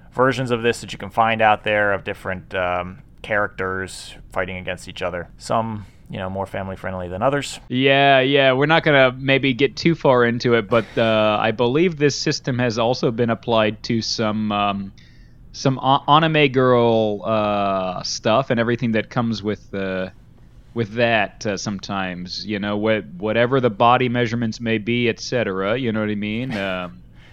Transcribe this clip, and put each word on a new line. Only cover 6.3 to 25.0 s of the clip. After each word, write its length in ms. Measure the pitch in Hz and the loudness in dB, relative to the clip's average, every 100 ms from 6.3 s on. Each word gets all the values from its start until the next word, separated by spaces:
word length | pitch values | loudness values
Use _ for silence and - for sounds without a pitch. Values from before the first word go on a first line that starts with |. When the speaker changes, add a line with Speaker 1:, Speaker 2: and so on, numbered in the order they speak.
| 98 95 | -6 -6
Speaker 1:
family 280 | 101 95 | -8 -8
friendly 320 | 92 95 92 90 | -8 -8 -8 -8
than 160 | 92 | -2
others. 380 | 127 143 - - - | -2 -2 -6 -12 -8
Speaker 2:
Yeah, 500 | 127 135 139 139 135 | 0 2 4 6 4
yeah. 320 | 131 143 135 | 4 4 4
We're 140 | 127 147 | 4 4
not 160 | 165 | 4
gonna 300 | 160 139 131 131 | 4 6 4 2
maybe 380 | 135 135 135 | 2 2 2
get 220 | 120 135 - | 2 0 2
too 180 | 170 | 0
far 300 | 156 147 123 | 2 4 4
into 300 | 120 117 123 | 4 2 2
it, 140 | 117 98 | 2 2
but, 180 | 117 104 - | 0 0 0
uh, 400 | 113 110 107 107 | 2 4 2 2
I 120 | 110 | 0
believe 440 | 110 120 143 180 151 | 0 0 2 0 2
this 220 | 147 - | 0 0
system 400 | - - - 120 | -4 -4 -4 -2
has 180 | 123 110 | -2 0
also 340 | 117 127 147 | 0 0 -2
been 180 | 117 117 | 0 -2
applied 520 | 113 - 113 107 107 | -2 0 2 2 -2
to 180 | - 117 | -4 -4
some, 480 | - - 110 107 107 | -2 -4 -2 -2 -2
um, 420 | 104 101 98 98 - - - - - - | 0 -2 -2 -8 -16 -20 -20 -20 -20 -20
some 260 | - 135 131 | -2 -2 0
a-, 240 | 127 139 - | 2 2 4
anime 400 | 147 160 156 143 | 4 4 4 4
girl, 760 | 131 127 123 120 113 107 104 | 4 4 4 4 2 2 -2
uh, 760 | 90 110 104 101 101 95 92 92 | -2 0 0 0 0 -2 -4 -6
stuff 480 | - - 117 113 139 | -8 -4 0 0 2
and 80 | 117 | 0
everything 340 | 117 117 120 | 0 0 0
that 180 | 110 - | -2 -2
comes 320 | - 117 104 | -4 -4 -4
with, 280 | 101 101 - | -4 -6 -8
uh, 380 | 98 95 92 92 - - - - - - | -8 -4 -4 -6 -10 -20 -20 -20 -20 -12
with 200 | 117 107 | -6 -6
that, 500 | 113 117 113 98 - 110 | 0 2 4 0 -4 -6
uh, 100 | 95 | -4
sometimes, 880 | 110 98 - 98 92 90 87 - 101 | -6 -8 -6 -6 -4 -8 -10 -12 -6
you 120 | 104 | -4
know, 200 | 104 104 | -4 -2
wh-, 420 | 110 110 - 87 | 0 0 -4 -8
whatever 400 | 107 110 123 135 | -2 2 2 2
the 80 | 123 | 0
body 380 | 101 120 123 127 | 4 4 6 2
measurements 500 | 123 120 117 113 - | 0 -2 -2 -4 -4
may 180 | 113 113 | -2 -2
be, 300 | 104 120 | 0 0